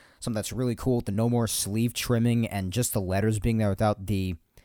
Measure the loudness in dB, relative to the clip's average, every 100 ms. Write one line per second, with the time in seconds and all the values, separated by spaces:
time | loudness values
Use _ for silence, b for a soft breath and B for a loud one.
0 | b b -6 -4 -4 -2 -2 -2 0 0
1 | 0 0 2 2 0 -2 -2 0 0 -2
2 | 0 2 4 2 0 -2 -2 -2 -2 -2
3 | 0 2 2 2 0 2 2 2 0 0
4 | -2 -2 -2 -6 _ b